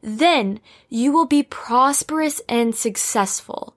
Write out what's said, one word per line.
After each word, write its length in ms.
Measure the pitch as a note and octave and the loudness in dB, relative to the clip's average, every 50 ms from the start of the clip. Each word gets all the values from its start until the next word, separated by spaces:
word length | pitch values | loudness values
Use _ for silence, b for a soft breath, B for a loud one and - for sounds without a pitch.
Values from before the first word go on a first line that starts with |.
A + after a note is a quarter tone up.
Then 560 | - G#3+ G#3+ A3 D4+ F4 E4+ C#4 G#3+ G3 G3 G#3+ b b b b b b | -8 -8 -2 2 2 4 4 2 0 -2 -4 -6 b b b b b b
you 240 | - A3+ A#3+ C#4+ | -4 0 0 2
will 140 | C#4+ E4 E4 | 4 2 2
be 160 | B3+ D4 C#4+ C#4+ | 4 2 2 2
prosperous 960 | _ - - - - A#3 B3 C4 C#4 C#4+ - - - D#4 D#4 D#4 D4+ C#4+ - - - | _ -6 -16 -8 0 2 4 4 4 2 0 -4 -4 -2 -2 -2 -2 -2 -4 -6 -2
and 260 | A#3+ A#3 A#3 A#3 A3 | 0 0 0 0 -2
successful. 1000 | - - A#3 G3 - - - - A3+ G3 F#3+ - - - - - - - - _ | -2 -4 -4 -4 -4 -6 -2 0 -2 -2 -2 -4 -8 -8 -10 -12 -12 -12 -14 _